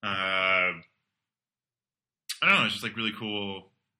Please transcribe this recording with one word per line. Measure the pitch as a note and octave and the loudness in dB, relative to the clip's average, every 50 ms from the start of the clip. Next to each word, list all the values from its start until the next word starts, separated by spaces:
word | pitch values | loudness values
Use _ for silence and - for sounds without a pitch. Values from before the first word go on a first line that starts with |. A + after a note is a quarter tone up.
| - | -6
Uh, | G#2 G2 F#2+ F#2+ F#2+ F#2+ F#2+ F#2+ F#2+ F#2+ F#2 F#2 F2+ F2 E2+ E2 _ _ _ _ _ _ _ _ _ _ _ _ _ _ _ _ _ _ _ _ _ _ _ _ _ _ _ _ - - - | -4 -2 0 0 0 2 2 4 4 4 4 2 2 0 -4 -10 _ _ _ _ _ _ _ _ _ _ _ _ _ _ _ _ _ _ _ _ _ _ _ _ _ _ _ _ -10 -6 0
I | D#3 | 2
don't | F3+ G3 - | 4 4 4
know. | A#2 | 4
It's | G#2+ G#2 | 0 -2
just, | - - | -4 -6
like, | A2 - | -6 -4
really | A2+ A2+ A2 G#2+ | -4 -4 -4 -4
cool. | G#2+ A#2 G#2+ G#2 G#2 G2+ G2 G2 F#2+ F#2 _ _ _ _ _ _ | -4 -6 -6 -6 -4 -6 -6 -8 -10 -12 _ _ _ _ _ _